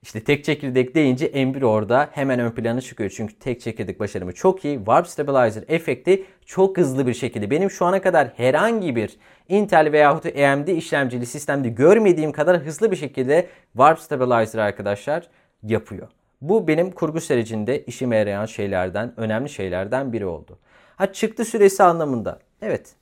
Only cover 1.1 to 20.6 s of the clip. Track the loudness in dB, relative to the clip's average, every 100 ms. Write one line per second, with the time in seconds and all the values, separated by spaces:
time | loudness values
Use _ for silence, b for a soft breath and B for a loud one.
1.1 | 2 -2 -2 -2 0 0 2 2 0 0
2.1 | -2 -2 0 -2 -2 -4 -4 -6 -8 -8
3.1 | -6 -10 -8 -8 -8 -8 -8 -8 -6 -6
4.1 | -6 -8 0 0 0 -4 -6 2 2 2
5.1 | -6 -2 2 2 0 -4 -4 -2 -4 2
6.1 | 2 0 B _ 0 0 2 0 0 -2
7.1 | -2 -4 -6 -2 0 -2 0 0 2 2
8.1 | 2 0 0 0 2 2 0 -2 -2 -4
9.1 | -8 b b b 0 4 4 4 6 4
10.1 | 4 -2 0 2 2 0 -2 -2 -2 -2
11.1 | -4 -8 -10 -4 -4 -2 2 6 6 6
12.1 | 2 0 0 2 2 0 -2 -2 -2 -6
13.1 | -4 2 2 0 B B 4 4 4 -2
14.1 | -4 0 2 0 0 -2 -2 -4 -4 -4
15.1 | -6 -6 _ _ _ -4 -4 -4 -16 -16
16.1 | _ _ _ -2 0 2 0 0 -2 -4
17.1 | -4 -2 -2 0 -4 -4 -4 -6 -8 -2
18.1 | 0 0 -2 -6 -6 -4 -2 -2 -4 -8
19.1 | -8 -4 -4 -6 -8 -6 -4 -4 -4 -4
20.1 | -6 -6 -8 -14 -20